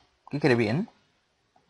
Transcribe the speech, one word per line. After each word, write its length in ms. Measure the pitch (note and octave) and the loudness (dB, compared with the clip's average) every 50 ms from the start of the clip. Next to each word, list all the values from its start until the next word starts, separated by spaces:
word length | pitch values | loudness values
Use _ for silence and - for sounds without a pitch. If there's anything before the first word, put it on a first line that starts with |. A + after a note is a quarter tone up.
| _ _ _ _ _ - | _ _ _ _ _ -12
que 80 | - D3 | -6 -2
quede 160 | D#3+ C#3+ A#2+ | 0 2 2
bien. 340 | A#2 A#2 G#2 A#2+ E3+ A#3 - _ _ _ _ _ _ _ _ _ _ _ _ _ _ _ | 2 0 0 -2 -4 -4 -6 _ _ _ _ _ _ _ _ _ _ _ _ _ _ _